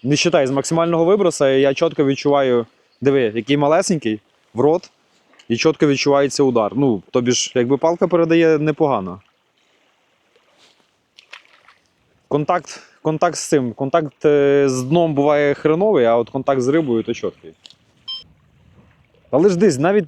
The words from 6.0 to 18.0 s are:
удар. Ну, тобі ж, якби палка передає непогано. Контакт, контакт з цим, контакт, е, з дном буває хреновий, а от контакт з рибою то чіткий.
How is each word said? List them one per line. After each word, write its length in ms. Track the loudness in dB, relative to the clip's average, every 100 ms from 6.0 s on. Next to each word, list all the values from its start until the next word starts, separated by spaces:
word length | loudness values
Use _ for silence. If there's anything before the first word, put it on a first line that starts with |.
| 0 0 0 0
удар. 280 | 0 2 -2 0
Ну, 280 | 0 -2 -2
тобі 200 | -4 -2
ж, 200 | -2 -2 -2
якби 220 | -2 0
палка 300 | 0 0 0
передає 500 | 0 2 2 4 2
непогано. 600 | 0 0 0 0 -4 -12 _ _ _ _ _ _ _ _ _ _ _ _ _ _ _ _ _ _ _ _ _ -20 _ _ _ _ _ _ _ _ _
Контакт, 540 | -6 -4 -6 -8 -20 -20 _
контакт 340 | -6 -2 -2 -2
з 100 | -2
цим, 260 | 0 0
контакт, 520 | -6 -2 -2 -2 _ 2
е, 380 | 2 4 2 2
з 140 | -2
дном 300 | 0 0 0
буває 400 | 0 0 2 0
хреновий, 520 | -2 -2 0 0 2 2
а 100 | 2
от 120 | 0
контакт 320 | -6 -2 -2
з 60 | 0
рибою 360 | 0 0 -2
то 100 | -4
чіткий. 400 | -6 -8 -10 -20 -20 -20 _ _ _